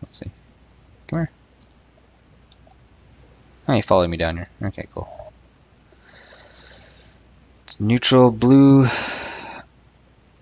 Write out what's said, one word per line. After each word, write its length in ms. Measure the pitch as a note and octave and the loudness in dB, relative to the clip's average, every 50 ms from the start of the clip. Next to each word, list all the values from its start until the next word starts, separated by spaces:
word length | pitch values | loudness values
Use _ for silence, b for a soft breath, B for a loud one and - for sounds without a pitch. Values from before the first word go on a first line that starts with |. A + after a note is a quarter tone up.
Let's 180 | - - - - | -16 -14 -14 -14
see. 120 | - - - _ _ _ _ _ _ _ _ _ _ _ _ _ _ - | -14 -16 -20 _ _ _ _ _ _ _ _ _ _ _ _ _ _ -10
Come 100 | - E3+ | -8 -8
here. 100 | D#3+ - _ _ _ _ _ _ _ _ _ _ _ _ _ _ _ _ _ _ _ _ _ _ _ _ _ _ _ _ _ _ _ _ _ _ _ _ _ _ _ _ _ _ _ _ _ _ _ - | -8 -8 _ _ _ _ _ _ _ _ _ _ _ _ _ _ _ _ _ _ _ _ _ _ _ _ _ _ _ _ _ _ _ _ _ _ _ _ _ _ _ _ _ _ _ _ _ _ _ -4
Oh, 60 | A2+ | -2
he 80 | G#2+ | -2
followed 260 | - - G#2 F#2 F2 E2+ | 0 0 0 2 0 0
me 80 | E2+ | -2
down 200 | D#2+ E2+ D#2+ E2 | -4 -4 -6 -6
here. 120 | F2 F2+ - _ - | -8 -12 -14 _ -12
Okay, 240 | G#2 G2 - - E2 - - | -12 -10 -10 -12 -16 -16 -14
cool. 140 | - - - - - - - - _ _ _ _ _ _ _ _ _ _ _ B B B B B B B B B B B B B B B B B B B B B B B B B B B B _ _ _ _ _ _ _ | -16 -16 -16 -16 -20 -20 -20 -20 _ _ _ _ _ _ _ _ _ _ _ B B B B B B B B B B B B B B B B B B B B B B B B B B B B _ _ _ _ _ _ _
It's 120 | - - - | -18 -10 -6
neutral, 520 | G#2 G#2+ A#2 B2 - B2+ B2+ B2+ B2 B2 | -2 0 0 0 2 4 4 6 6 4
blue. 560 | A2+ A2 A#2+ B2+ C3+ C#3 C#3 C#3 C#3 C3+ C3 A#2+ B B B B B B B B B B B B B B B B _ _ _ _ _ _ _ _ _ _ _ _ _ _ | 4 2 2 4 6 6 6 6 6 6 4 2 B B B B B B B B B B B B B B B B _ _ _ _ _ _ _ _ _ _ _ _ _ _